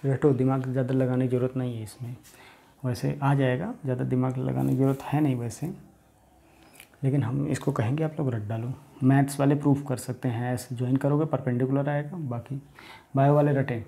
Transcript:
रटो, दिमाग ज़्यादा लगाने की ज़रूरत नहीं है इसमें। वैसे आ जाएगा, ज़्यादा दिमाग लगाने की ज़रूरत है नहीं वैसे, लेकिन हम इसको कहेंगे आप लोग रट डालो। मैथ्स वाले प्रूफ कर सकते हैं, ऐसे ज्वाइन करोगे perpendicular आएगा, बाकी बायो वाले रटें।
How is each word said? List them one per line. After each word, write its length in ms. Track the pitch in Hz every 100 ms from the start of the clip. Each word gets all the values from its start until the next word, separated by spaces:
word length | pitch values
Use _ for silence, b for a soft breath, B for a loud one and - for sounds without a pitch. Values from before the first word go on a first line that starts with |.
रटो, 280 | 139 131 151
दिमाग 300 | 123 131 135
ज़्यादा 320 | 131 131 127
लगाने 340 | 131 127 127 127
की 80 | 123
ज़रूरत 200 | 127 135
नहीं 200 | 127 113
है 60 |
इसमें। 340 | 107 - 120 123 B B B B B B
वैसे 340 | 131 120 139 143
आ 120 | 135
जाएगा, 380 | 139 131 127 170 254
ज़्यादा 200 | 135 131
दिमाग 320 | 131 127 127 127
लगाने 340 | 135 131 135
की 60 | 131
ज़रूरत 240 | 135 135
है 180 | - 147
नहीं 160 | 151 127
वैसे, 300 | 120 - 160 196 - _ _ _ _ _ B B B B B -
लेकिन 180 | 135 143
हम 240 | 110 135 147
इसको 260 | 131 -
कहेंगे 320 | 147 113 147
आप 120 | 156 156
लोग 160 | 139
रट 140 | 113 104
डालो। 240 | 113 120 - - -
मैथ्स 360 | 131 139 139 -
वाले 140 | 139
प्रूफ 300 | 139 143 139 143
कर 80 | 123
सकते 320 | - 123 131
हैं, 240 | 113 123
ऐसे 200 | 123 - 120
ज्वाइन 200 | 127 131
करोगे 280 | 143 147
perpendicular 640 | 156 160 131 123 131 139 143
आएगा, 280 | 147 147 180
बाकी 440 | 143 117 - 135 - B B B B 135
बायो 180 | 139
वाले 180 | 147 147
रटें। 300 | 143 127 117